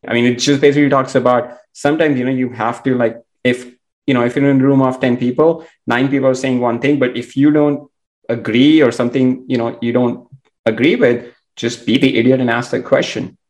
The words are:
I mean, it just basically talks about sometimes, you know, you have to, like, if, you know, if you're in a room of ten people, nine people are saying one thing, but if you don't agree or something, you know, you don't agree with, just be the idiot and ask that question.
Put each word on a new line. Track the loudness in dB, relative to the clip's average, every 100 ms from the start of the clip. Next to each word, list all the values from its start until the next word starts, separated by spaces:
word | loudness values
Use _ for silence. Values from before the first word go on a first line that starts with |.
| -2
I |
mean, | 0 0
it | 0
just | 0 2
basically | 2 4 2
talks | 2 0 0
about | 2 0 -2 -14 _
sometimes, | -4 -2 0 0 0
you |
know, | -2
you | -4 -4
have | -4 -6 -4
to, | -4 0
like, | -2 -4 _ _
if, | -2 -2 -8 _ _ _ 0
you |
know, | 2
if | 2 0
you're | 2
in | 2
a |
room | 4 2
of | 2 0
ten | -2 0
people, | -2 2 0 0 -10 _ -4
nine | -2 0
people | 0 0
are |
saying | 0 -2 -2
one | -2 -2
thing, | 0 0
but | 0 -4
if | -8 0
you | 2
don't | 4 0 -2 -10 _ _ _ -8
agree | -6 -2 2 4 4
or | 2
something, | 0 -2 0 -2 -2 -4
you | -4
know, | -4 -6
you | -4
don't | -2 -2 -4 -16 -20 _ _ -4
agree | 0 0 2
with, | 2 0 -6 _ _ -8
just | -8 -6 -2
be | 2
the | 2 2
idiot | 2 2
and | 0
ask | -2 -4
that | -6 0
question. | 0 0 -8 -10 _